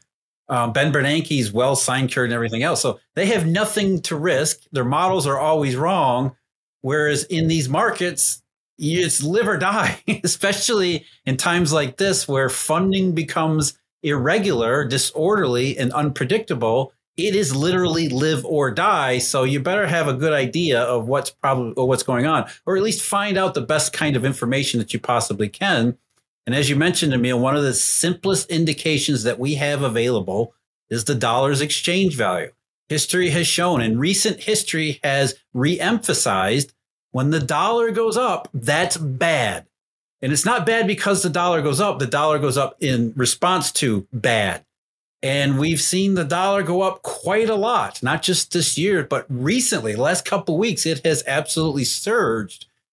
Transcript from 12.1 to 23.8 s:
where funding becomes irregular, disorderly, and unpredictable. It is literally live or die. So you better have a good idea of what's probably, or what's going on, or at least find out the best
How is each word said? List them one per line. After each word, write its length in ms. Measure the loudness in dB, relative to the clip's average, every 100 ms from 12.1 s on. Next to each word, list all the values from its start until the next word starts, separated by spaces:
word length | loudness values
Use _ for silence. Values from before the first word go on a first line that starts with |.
| 0 0
where 220 | 0 0
funding 640 | 0 0 2 2 2 0
becomes 640 | 0 -2 -2 0 2 0 -4 _ _
irregular, 840 | -4 0 2 2 2 0 2 0 0
disorderly, 920 | -2 -2 0 0 2 2 0 -2 -2
and 160 | -2
unpredictable. 960 | 0 -2 -2 -2 -2 -2 -2 0 0 -2 _ _ -6
It 180 | -2 0
is 200 | 0 0
literally 540 | 0 0 0 0 -2
live 360 | 0 0 0 -2
or 240 | 0 0
die. 480 | 0 2 2 2 0
So 260 | 0 0
you 160 | 0 0
better 280 | 0 0 0
have 200 | 0 0
a 60 |
good 200 | 0 0
idea 500 | 2 0 0 0 2
of 240 | 2 -2 0
what's 240 | -2 -2
probably, 420 | -4 0 0 -2
or 140 | -2 0
what's 160 | 0
going 240 | 0 0 2
on, 200 | 0 -2 -8 -2
or 100 | 0
at 60 |
least 180 | 0 0
find 380 | 0 0 0 0
out 160 | 0 -2
the 60 |
best 300 | -2 0